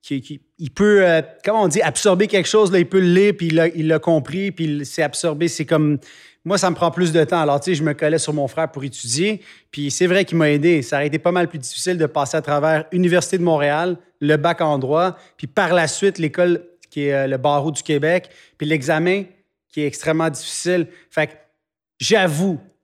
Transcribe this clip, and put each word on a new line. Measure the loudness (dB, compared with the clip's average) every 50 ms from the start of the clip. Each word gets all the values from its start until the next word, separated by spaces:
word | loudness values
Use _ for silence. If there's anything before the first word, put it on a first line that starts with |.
qui, | _ -6 -8 -8
qui, | -8 -10 -16 -16 _ _ _ _
il | -12 -12
peut, | -2 2 4 6 6 6 6
euh, | 6 4 2 0 -2 -16 -6 -4
comment | -2 0 2
on | 2 2
dit, | 2 0
absorber | 0 0 -2 2 2 2 4 4 2
quelque | 2 2 0 0 2
chose, | 2 2 4 4
là, | 4 2
il | 2 2
peut | 2 2
le | 4 4
lire, | 4 6 4 4 2
puis | 0 -2 0
il | 2
l'a, | 2 2 2
il | 0 -2 0 0
l'a | 0 0
compris, | 2 2 0 0 0 -2 -6 -4 -4 -6
puis | -4 -4 -4
il | -4 -4 -6 -8
s'est | -8 -4 -4
absorbé. | -4 -4 -4 -4 -4 -4 -2 -2 -4 -4
C'est | -2 -4 -2
comme, | 0 2 2 2 2 0 -2 -4 -14 -20 -20 -20 -20 _ _ _
moi, | -2 0
ça | 0 2 0
me | 0
prend | 0 -2 -2
plus | 0 0 0 2
de | 2 2 2
temps. | 2 2 0
Alors, | 2 0 0 0
tu | 0 -2
sais, | -2
je | -2
me | -2 -4 -2
collais | -2 -2 0 0 0
sur | -2 -2
mon | -4 -4 -4 -4
frère | -4 -4 -4 -4
pour | -6 -10 -12
étudier, | -10 -12 -12 -8 -6 -4 -2 -2 -2 -2 -6 -10 -20 -20 _ _ _
puis | -10 -8 -6 -6
c'est | 0 0 0
vrai | 2 2 0 0
qu'il | 0 0 2
m'a | 2 2
aidé. | 2 2 4 2 2 2
Ça | 0 -2 -2
aurait | -2 -2 -2
été | -4 -2
pas | -2 0
mal | 0 0 -2 -2
plus | -6 -12
difficile | -12 -12 -10 -6 -4 -4 -2 -2
de | -2
passer | -2 -2 -4 -4 -2 -4
à | -4
travers | -2 -2 -2 0 2 2 0 0 -2 -2
Université | -2 0 2 2 2 2 0 0 -2 0
de |
Montréal, | 2 2 2 2 2 0 0 0 -2 -2 -4 -6 _ _ _ _
le | 0 0 2
bac | 2 2 0 0 0
en | 0 0 0 -2
droit, | -2 0 0 0 0 0 -2 -8 -20 _ _
puis | _ -16
par | -4 _ 0 0 2 2
la | 2 2 0
suite, | -2 0 0 -2 0 0
l'école | -4 -4 0 0 2 2 2 -2 -4 -14 _ _ -20 _
qui | -8 -4 -2
est, | 0
euh, | 0 0 -2
le | -2 -4
barreau | -2 0 0 0 0 -2 -2
du | -6 -6
Québec, | -4 -2 -2 0 2 0 0 0 -2 -6 _ -20 -20 _ _
puis | _ -4
l'examen | -2 -2 -2 0 0 0 0 2 0 0 -2 -4 -10 _ _ _ _ _ _ _ _
qui | _ -6
est | -6
extrêmement | -6 -6 -6 -4 -2 0 0 0 -2
difficile. | -4 -6 -12 -10 -10 -6 -4 -2 -2 -2 -2 -4 -10 -20 _ _
Fait | -4 -4 -4
que | -4 -6 -20 _ _ _ _ _ _ _ _ _ _ _ _
j'avoue | 0 2 2 4 4 2 0 0 -2 -2 -2 -4 -10 _ _ _